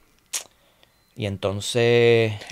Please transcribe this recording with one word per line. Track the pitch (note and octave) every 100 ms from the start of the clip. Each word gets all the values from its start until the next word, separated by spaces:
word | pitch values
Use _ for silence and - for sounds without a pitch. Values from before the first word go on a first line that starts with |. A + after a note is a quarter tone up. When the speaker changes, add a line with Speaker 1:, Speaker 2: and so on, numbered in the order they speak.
| _ _ _ - - _ _ _ _ _ _ -
Speaker 1:
y | G#2
entonces, | G2 G2+ G2+ - B2 A#2 A#2+ A#2 A#2 A2+
Speaker 2:
A | G#2 -